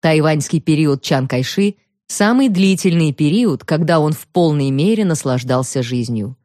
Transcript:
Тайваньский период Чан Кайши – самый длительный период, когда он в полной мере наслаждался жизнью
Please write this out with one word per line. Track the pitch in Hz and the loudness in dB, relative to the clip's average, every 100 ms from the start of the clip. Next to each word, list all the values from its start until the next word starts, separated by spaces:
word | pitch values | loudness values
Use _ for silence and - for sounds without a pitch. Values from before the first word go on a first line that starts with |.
Тайваньский | 170 156 151 156 139 165 | 2 2 2 0 -2 -4
период | - 151 156 139 | 0 0 2 0
Чан | - 143 131 | -2 -2 -2
Кайши – | 127 131 - 202 202 _ _ _ | -4 -4 -2 -2 -2 _ _ _
самый | - 208 254 269 | -2 0 2 2
длительный | 185 190 190 196 170 160 | 2 2 2 2 2 0
период, | 135 151 190 240 135 | 0 0 2 0 -2
когда | - 156 165 165 | -2 -2 2 2
он | 151 | 2
в | 160 - | -2 -4
полной | - 170 151 139 | 0 2 2 0
мере | 135 165 220 202 | 0 0 2 0
наслаждался | 156 139 123 127 127 131 135 | -2 -2 -4 -2 -2 -2 -4
жизнью | 120 123 117 113 107 131 | -4 -4 -4 -4 -6 -12